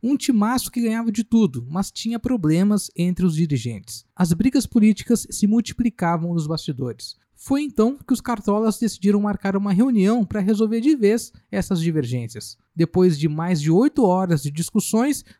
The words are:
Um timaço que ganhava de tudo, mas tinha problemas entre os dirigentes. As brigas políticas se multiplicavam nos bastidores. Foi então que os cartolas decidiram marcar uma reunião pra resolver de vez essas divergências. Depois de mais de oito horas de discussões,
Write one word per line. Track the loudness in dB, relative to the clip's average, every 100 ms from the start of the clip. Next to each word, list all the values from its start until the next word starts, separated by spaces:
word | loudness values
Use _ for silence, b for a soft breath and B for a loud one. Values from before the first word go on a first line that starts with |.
Um | -2 0
timaço | 2 0 2 0 -4
que | -4
ganhava | -2 -2 -2
de | -4
tudo, | 0 2 2 0 -6
mas | -6 -6
tinha | -6 -6 -4
problemas | -4 0 2 2 2 2 -2 -4
entre | -2 0
os | 0 0
dirigentes. | 0 -2 -4 -8 -14 -18 -14 -2
As | 0
brigas | 2 2 2 0
políticas | 4 4 4 0 -2 -2
se | -2 2
multiplicavam | 2 0 -2 -4 -2 -2 0 -2
nos | -2 -2
bastidores. | -4 -6 -6 -6 -8 -14 -18 _ _
Foi | -4 -2
então | -2 0 0 -2
que | -4
os | -4
cartolas | -2 -4 -2 0 0 -2
decidiram | -6 -2 0 0
marcar | -2 -4 -4 -2
uma | 0
reunião | 2 2 2 2 2 0
pra | -2
resolver | 0 0 0 0
de | 0
vez | 2 2 0 -4 b b
essas | -6 -2 -2
divergências. | 0 0 -2 -4 -8 -12 -16 -20 _ -2
Depois | 0 4 4 4
de | 0
mais | -2 -2 0
de | 4
oito | 4 4 4
horas | 2 2 2 0
de | -2
discussões, | -6 -4 -2 0 0 0 -2 b